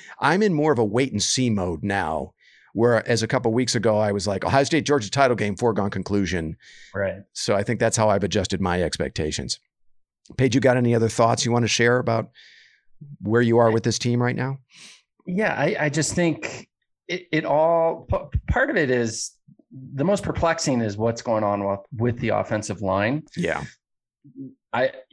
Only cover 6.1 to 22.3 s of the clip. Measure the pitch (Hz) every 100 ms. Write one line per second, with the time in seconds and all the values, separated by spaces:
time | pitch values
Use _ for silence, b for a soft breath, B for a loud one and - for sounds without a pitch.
6.1 | 104 92 90 80 80 B B B 98 98
7.1 | 92 - - - 101 104 117 113 113 107
8.1 | 101 92 104 90 90 92 87 90 - 73
9.1 | - 76 - 65 - _ _ _ _ _
10.1 | _ - - 131 131 127 123 120 117 113
11.1 | - 113 120 117 120 113 - 120 123 127
12.1 | 113 110 b b b b b b - 147
13.1 | - 95 113 120 117 117 113 117 110 123
14.1 | 120 123 123 127 135 - B B B B
15.1 | _ - 180 214 - 147 - 151 147 147
16.1 | - 170 156 - - - _ _ _ -
17.1 | 175 - 151 - 147 160 165 165 120 -
18.1 | - - - - - 277 247 143 127 117
19.1 | 107 - - _ - _ 131 127 139 175
20.1 | 196 - - 165 165 - 127 110 101 113
21.1 | 113 - 110 107 101 98 98 - - 120
22.1 | 117 113